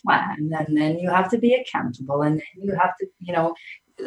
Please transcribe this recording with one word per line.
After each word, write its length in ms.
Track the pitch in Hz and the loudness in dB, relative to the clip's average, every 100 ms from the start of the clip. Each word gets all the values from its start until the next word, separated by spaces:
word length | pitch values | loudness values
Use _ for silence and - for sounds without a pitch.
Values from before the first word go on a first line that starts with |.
plan, 460 | - - - - 156 | 0 2 0 -4 -2
and 240 | 156 151 151 | -2 0 2
then 220 | 156 170 | 2 0
you 100 | 180 | 2
have 220 | 180 185 | 2 2
to 80 | 233 | 2
be 160 | 240 | 4
accountable, 680 | 254 - 151 123 120 131 143 | 2 0 -4 -4 -6 -4 0
and 160 | 151 156 | 2 0
then 260 | - 185 196 | -4 -8 -4
you 80 | |
have 200 | 170 180 - | 0 0 0
to, 60 | - - | -10 -10
you 140 | 175 | -4
know, 220 | 170 165 - - - _ - | 0 0 -4 -14 -20 _ -12